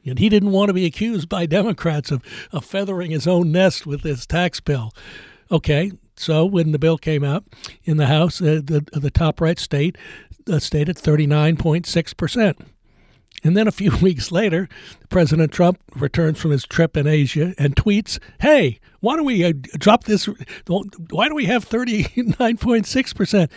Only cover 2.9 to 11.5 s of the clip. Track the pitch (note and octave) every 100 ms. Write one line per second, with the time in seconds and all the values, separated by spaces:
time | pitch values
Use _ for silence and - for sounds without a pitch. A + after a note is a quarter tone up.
2.9 | F#3 F3 D#3 E3 F3+ E3+ E3+ F#3+ - D3
3.9 | C#3+ D#3+ C3 - D#3+ F3 - - C#3 A2
4.9 | - - - - - _ D#3+ - D3 G3
5.9 | F#3 _ - - D#3 F#3 F#3+ D#3 D3+ D#3+
6.9 | D#3+ - D3+ C#3+ D#3+ - - - - -
7.9 | D3+ C3+ D3+ E3+ - D#3+ D#3 C#3 D3+ D3
8.9 | D3 C#3 - D#3+ - D#3+ E3+ - C#3+ D#3+
9.9 | - - - - - - D#3+ - D3+ D3
10.9 | F3 D#3+ D3+ D3 D3+ D3+